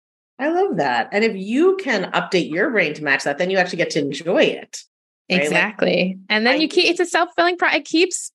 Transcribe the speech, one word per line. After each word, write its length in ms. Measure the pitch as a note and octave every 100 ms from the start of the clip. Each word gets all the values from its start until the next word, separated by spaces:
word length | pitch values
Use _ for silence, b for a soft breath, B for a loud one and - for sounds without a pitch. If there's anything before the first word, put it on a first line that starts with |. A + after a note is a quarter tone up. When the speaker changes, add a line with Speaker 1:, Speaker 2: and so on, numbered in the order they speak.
| _ _ _ -
Speaker 1:
I 100 | C#4
love 300 | F4 G4 G3+
that. 320 | C#3+ A#2+ -
And 120 | G3+
if 120 | A3+ F#3+
you 400 | G3 B3 F4+ G4
can 340 | E4 G#3+ F3
update 380 | F3 F3 F#3 C3
your 200 | D#3+ C#4
brain 240 | G#3+ D#3
to 100 | D#3
match 200 | D3+ C#3
that, 120 | D3 C#3+
then 140 | F3+
you 80 | F#3+
actually 200 | F3+ E3+
get 120 | D#3
to 100 | E3+
enjoy 440 | C#3 C#3 E3 A3+
it. 380 | G3 - - - - _ _ _ -
Right? 100 | F#3
Like, 40 | D3+
Speaker 2:
Exactly. 720 | F3 G3 G#3 F#3 F3+ F#3 F#3+ -
And 180 | G#3+ A#3
then 80 |
Speaker 1:
I 40 | D4
Speaker 2:
you 100 | D#4
keep, 200 | F4+ E4+
it's 120 | E4+
a 60 | F4
self-fulfilling 500 | E4+ F4 - E4+ F4
pro-, 140 | E4
it 140 | D#4
keeps, 460 | D4 D#4+ F4+ - -